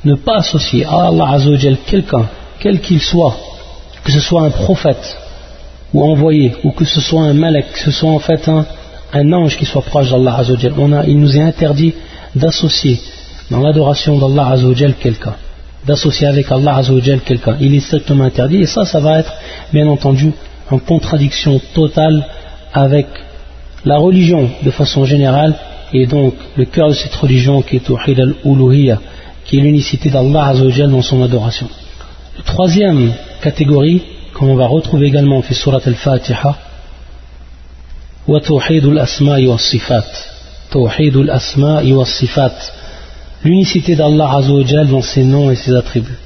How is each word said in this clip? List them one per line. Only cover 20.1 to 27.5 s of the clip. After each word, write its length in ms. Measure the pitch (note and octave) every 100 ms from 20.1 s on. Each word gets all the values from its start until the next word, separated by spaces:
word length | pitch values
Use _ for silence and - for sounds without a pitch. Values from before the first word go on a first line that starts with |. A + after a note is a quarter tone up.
| C3+ D3+ D3+ - - -
en 100 | C3+
contradiction 840 | - E3 - D#3 C#3+ - D#3 C3+ -
totale 520 | E3 D3+ D#3+ D#3 D#3 C#3 - - - -
avec 340 | C#3+ C3+ C#3+ C#3 - - - - - - -
la 120 | C#3 D3
religion 520 | F3 F#3 E3+ E3+ B2 -
de 80 | C#3
façon 340 | - C#3+ C#3+
générale, 480 | C3+ C#3+ C#3 C3+ D#3 D3+ - - -
et 120 | C3
donc 280 | B2+ D3 C3 - - C#3
le 80 |
cœur 240 | B2+ - D3+
de 40 |
cette 220 | C#3+ -
religion 460 | - C#3 B2+ B2+